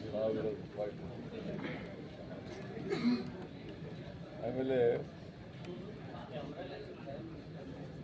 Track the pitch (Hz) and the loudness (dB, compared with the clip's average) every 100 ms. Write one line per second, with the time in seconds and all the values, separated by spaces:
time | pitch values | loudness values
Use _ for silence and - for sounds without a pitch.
0 | 110 104 110 110 107 101 - 104 104 - | 0 4 6 6 4 0 -4 -2 -2 -2
1 | - - 117 - - - - - - - | -6 -6 -6 -4 -2 -2 -2 -2 -4 -6
2 | - - - - - 349 - - - - | -8 -8 -8 -6 -6 -6 -6 -2 0 6
3 | 240 233 185 - - - - - 156 165 | 8 6 4 -4 -8 -8 -8 -6 -6 -6
4 | - - - 120 113 127 131 131 117 139 | -6 -8 -8 -2 0 2 6 10 10 8
5 | 147 - - - - - 175 180 - - | 2 -6 -10 -10 -10 -8 -6 -6 -6 -6
6 | - - - - - - - - - - | -6 -6 -4 -4 -4 -4 -4 -4 -6 -6
7 | - 139 - 156 - - 131 139 - - | -6 -4 -6 -6 -8 -8 -6 -6 -6 -6